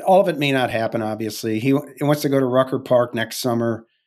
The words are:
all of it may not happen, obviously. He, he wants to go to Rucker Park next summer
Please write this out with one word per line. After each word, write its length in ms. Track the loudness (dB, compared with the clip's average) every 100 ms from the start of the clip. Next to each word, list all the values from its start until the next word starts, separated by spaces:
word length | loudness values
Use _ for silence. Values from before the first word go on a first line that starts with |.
| 4
all 160 | 4
of 80 | 4
it 80 | 0
may 140 | 0
not 160 | 2 0
happen, 320 | -2 -2 -2
obviously. 580 | -4 -4 -6 -6 -4 -2
He, 140 | 2 0 -2 -4
he 60 |
wants 180 | 0 0
to 80 | 0
go 100 | 0
to 60 | 2
Rucker 340 | 2 0 -2
Park 340 | 2 2 2
next 260 | -4 -6 -4
summer 460 | -2 -2 -2 -4 -8 _